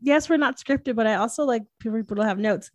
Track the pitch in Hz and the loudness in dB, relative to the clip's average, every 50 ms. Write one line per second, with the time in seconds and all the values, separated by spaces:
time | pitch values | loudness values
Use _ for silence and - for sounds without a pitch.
0 | 233 277 285 302 294 - 330 302 294 262 262 - - - 277 269 - 269 240 226 | 0 2 2 2 4 2 2 2 2 0 -2 -4 -4 -2 -2 -2 0 -2 0 0
1 | 226 214 214 185 208 233 - - 294 269 240 226 208 - _ - - 226 214 226 | 2 2 2 2 0 -2 -2 -2 0 0 0 -2 -2 -8 _ -10 -8 -4 -4 -4
2 | 214 - 208 202 214 220 190 196 208 214 202 151 - - _ | -4 -4 -2 -2 0 0 0 0 0 0 0 -2 -4 -10 _